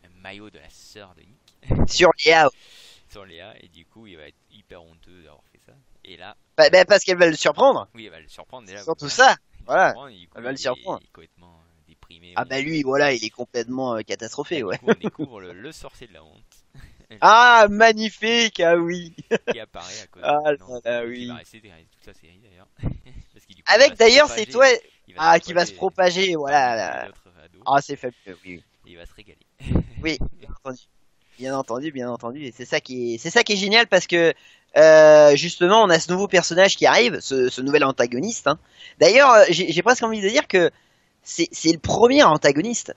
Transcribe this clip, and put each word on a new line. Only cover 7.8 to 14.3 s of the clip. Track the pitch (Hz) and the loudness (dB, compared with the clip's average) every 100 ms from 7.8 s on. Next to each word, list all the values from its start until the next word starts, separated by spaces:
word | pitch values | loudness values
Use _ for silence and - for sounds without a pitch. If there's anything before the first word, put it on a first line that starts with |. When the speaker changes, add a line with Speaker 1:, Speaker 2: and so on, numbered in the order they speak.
| 98 113 | -8 _
Speaker 1:
Oui, | 107 | -20
elle | |
va | 82 | -20
le | 78 | -20
surprendre | - 85 127 104 | -20 -20 -20 -20
déjà. | 98 | -20
Speaker 2:
C'est | |
surtout | 104 165 143 | -12 -12 -10
Speaker 1:
Voilà. | 214 254 | 0 2
Speaker 2:
ça. | 196 _ _ | 2 _ _
Speaker 1:
Il | 113 | -6
Speaker 2:
Voilà. | 151 175 | -2 -2
Speaker 1:
surprend, | 110 139 | -4 -16
et | 101 | -20
du | 87 | _
coup, | 104 | -18
Speaker 2:
Elle | |
va | 123 | -14
le | 135 | -10
Speaker 1:
il | |
est, | |
Speaker 2:
surprendre. | 139 123 190 151 | -10 -10 -12 -16
Speaker 1:
il | _ | _
est | |
complètement | _ 80 _ 87 82 82 82 _ | _ _ _ _ _ _ _ _
déprimé, | 80 _ 85 87 90 | _ _ -20 -14 -12
Speaker 2:
Ah | |
Speaker 1:
ouais. | 123 | -10
Speaker 2:
bah | 131 | -10
lui, | 139 160 | -8 -8
voilà, | 135 139 147 | -6 -2 -2
il | 127 | -2
est | 110 | -8
complètement, | _ 123 120 117 127 131 113 | _ -14 -10 -10 -10 -8 -8
euh, | |
catastrophé, | 101 101 113 | -10 -12 -12